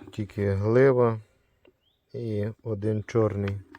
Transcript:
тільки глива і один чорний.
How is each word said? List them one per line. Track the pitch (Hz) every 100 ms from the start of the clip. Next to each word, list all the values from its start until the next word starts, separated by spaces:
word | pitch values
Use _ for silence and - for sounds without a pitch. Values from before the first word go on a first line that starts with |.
| -
тільки | - 104 - 101
глива | 98 104 120 135 127 120 110 - _ _ _ _ _ _ _ _
і | 120 117 104 104 110
один | 117 104 107 107
чорний. | 104 117 107 101 101 101 -